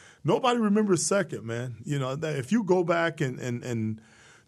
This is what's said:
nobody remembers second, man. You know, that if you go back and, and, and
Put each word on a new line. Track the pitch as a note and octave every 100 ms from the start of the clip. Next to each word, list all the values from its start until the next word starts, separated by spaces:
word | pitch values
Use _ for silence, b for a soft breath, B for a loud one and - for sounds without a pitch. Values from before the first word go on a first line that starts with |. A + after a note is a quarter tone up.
| B B
nobody | C#3+ F#3 B3+ B3
remembers | G#3+ G#3 G#3 E3+
second, | - G3+ D#3+ B2
man. | A2 A#2 B2+ G#2+
You | D3 C#3+
know, | C3 C#3
that | D#3+ C#3+
if | B2
you | A3+
go | F#3 F#3
back | F3 E3+ E3 D#3+
and, | C3+ B2+
and, | B2+ A#2+
and | B2 A#2 A2 A2 B B B B